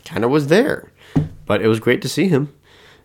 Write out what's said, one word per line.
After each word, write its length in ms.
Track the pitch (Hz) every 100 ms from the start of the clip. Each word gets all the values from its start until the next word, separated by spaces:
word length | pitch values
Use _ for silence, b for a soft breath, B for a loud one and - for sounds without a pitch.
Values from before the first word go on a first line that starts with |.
kinda 240 | - 104 117
was 200 | 151 139
there. 440 | 185 285 - - B B B 156 - -
But 160 | 101
it 60 | 110
was 120 | 113
great 220 | 123 123
to 60 | 135
see 180 | - 190
him. 260 | 139 143 - b b b b